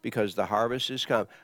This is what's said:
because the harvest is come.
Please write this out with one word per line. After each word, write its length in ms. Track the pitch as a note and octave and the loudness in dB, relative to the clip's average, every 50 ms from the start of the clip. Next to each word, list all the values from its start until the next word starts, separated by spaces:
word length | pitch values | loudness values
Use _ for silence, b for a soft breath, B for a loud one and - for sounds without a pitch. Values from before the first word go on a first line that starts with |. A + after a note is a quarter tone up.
| - | -10
because 320 | A2 - B2 G#2+ G2+ F2 | -4 0 0 0 0 0
the 120 | F#2+ G2 | -2 -2
harvest 440 | F#2 G#2+ G#2 A2+ A#2 B2 C3 - - | 2 2 2 2 2 0 -2 -4 -4
is 140 | C3 C3 - | -4 -6 -2
come. 240 | - C3 A2+ G2 B B B | 0 2 0 0 B B B